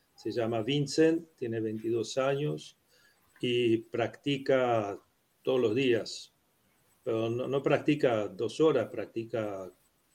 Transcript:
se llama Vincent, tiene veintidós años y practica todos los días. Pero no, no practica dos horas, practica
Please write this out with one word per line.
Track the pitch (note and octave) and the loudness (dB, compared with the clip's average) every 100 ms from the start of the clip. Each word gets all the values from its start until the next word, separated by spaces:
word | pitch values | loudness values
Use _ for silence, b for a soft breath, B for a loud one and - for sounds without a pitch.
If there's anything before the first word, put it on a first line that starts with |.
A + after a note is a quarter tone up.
| _ _ | _ _
se | A2+ | -6
llama | G#2+ A2+ A#2 | -2 -2 -2
Vincent, | A2 C#3+ C#3+ - D#3+ E3 - - | 0 0 0 4 4 4 -4 -10
tiene | A#2+ A2+ | -6 -4
veintidós | A2 A2 A2+ A#2 A2 - | -4 -4 -2 -2 -2 -2
años | C3 C#3 D3+ D3+ - _ _ _ _ _ _ - | 0 0 -2 -6 -10 _ _ _ _ _ _ -6
y | B2+ A#2+ A#2+ A2+ | -2 2 2 2
practica | A2+ A#2 A2 - - C#3 C3+ C3+ B2 A2+ G2+ F#2+ _ _ _ _ | 0 -4 -4 -4 -4 -2 2 2 4 2 0 -6 _ _ _ _
todos | - C3 | -2 2
los | A#2 A2+ | 2 2
días. | C3 A2+ - - - _ _ _ _ _ _ _ | 2 2 0 -12 -16 _ _ _ _ _ _ _
Pero | - A2+ A2+ | -4 -2 0
no, | A#2+ B2+ | -2 -2
no | C#3 | 0
practica | D3+ C#3+ - D3 C3+ A2+ G2+ | 2 2 2 2 4 2 -2
dos | F#2 A#2 - | -4 -4 2
horas, | D#3 C3+ G#2+ | 4 4 0
practica | - G2 - A2+ A#2+ G#2+ G2 F#2 - _ _ _ | -6 -8 -8 -6 -4 -4 -6 -12 -16 _ _ _